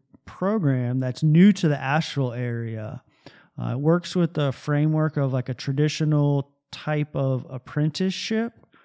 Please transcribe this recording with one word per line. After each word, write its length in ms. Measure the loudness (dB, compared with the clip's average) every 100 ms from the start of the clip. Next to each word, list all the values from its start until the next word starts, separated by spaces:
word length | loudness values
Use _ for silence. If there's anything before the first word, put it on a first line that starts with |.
| _ -20
program 760 | -16 -4 -2 0 0 0 -2 -2
that's 240 | -4 0
new 300 | 4 8 8
to 160 | 6 2
the 120 | 0
Asheville 520 | 0 0 0 -2 -2
area. 720 | -2 -4 -4 -6 -8 -8 -12 _ _ -20 -20 _ -8
Uh, 180 | -4
it 40 | 0
works 380 | 2 2 0 0
with 180 | 0
the 160 | 0 -2
framework 680 | -2 0 2 2 2 0 0
of, 160 | 0
like, 160 | 0 -4
a 60 |
traditional 1000 | -6 -4 0 0 0 2 2 2 2 -2 _ -20
type 420 | -12 -4 -4 -2
of 320 | -2 -2 -2 -6
apprenticeship 1040 | -14 -8 -2 -2 0 -4 -4 -4 -2 -4 -8 _ _